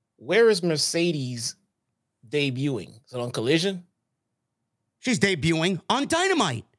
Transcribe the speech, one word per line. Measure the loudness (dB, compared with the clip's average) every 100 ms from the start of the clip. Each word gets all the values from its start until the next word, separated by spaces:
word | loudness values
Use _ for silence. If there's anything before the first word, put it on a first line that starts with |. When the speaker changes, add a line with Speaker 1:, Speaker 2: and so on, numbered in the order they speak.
| _ _
Speaker 1:
where | -2 4 4
is | 4
Mercedes | 2 0 0 0 0 0 -4 -6 -8 -10 _ _ _ _ _ _ -4
debuting? | -2 0 0 -2 -4 -8 -18 _
Is |
it | -8
on | -6
Collision? | -4 2 2 2 -6 -12 _ _ _ _ _ _ _ _ _ _ _
Speaker 2:
She's | -2 2
debuting | 2 2 0 0 0 -2 -2
on | -2 0
Dynamite. | 0 2 2 0 -2 -10